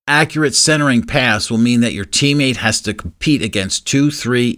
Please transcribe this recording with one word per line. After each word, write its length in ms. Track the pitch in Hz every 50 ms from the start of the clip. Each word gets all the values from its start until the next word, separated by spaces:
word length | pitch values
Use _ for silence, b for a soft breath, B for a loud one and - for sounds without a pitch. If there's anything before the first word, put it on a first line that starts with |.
| _
accurate 480 | - 147 151 156 - - 151 151 135 -
centering 520 | - - 160 156 151 147 139 123 117 110
pass 440 | - - 143 127 120 107 104 - -
will 60 | 117
mean 240 | 110 117 120 120 117
that 140 | 120 113 73
your 100 | 98 95
teammate 520 | - - - 143 143 143 147 139 131 120
has 260 | - - 110 107 -
to 100 | - 107
compete 480 | 101 - - 87 - - - 156 147 -
against 460 | - 107 - 101 95 95 - - -
two, 240 | - - 139 143 147
three, 380 | 147 - - 117 123 120 120 120 -